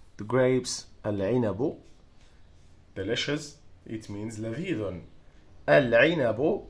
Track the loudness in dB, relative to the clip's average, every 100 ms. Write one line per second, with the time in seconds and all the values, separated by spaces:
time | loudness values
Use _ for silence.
0 | -20 -14 -2 2 4 2 0 -8 -12 -10
1 | -4 -2 0 2 0 0 -4 -6 -14 -20
2 | -20 -20 -20 -20 -20 -20 -20 -20 -16 -10
3 | -4 -2 -2 -4 -6 -16 -20 -20 -12 -12
4 | -10 -10 -8 -8 -8 -6 -6 -4 -4 -8
5 | -12 -20 -20 -20 -20 -8 4 4 6 6
6 | 6 4 0 0 0 -2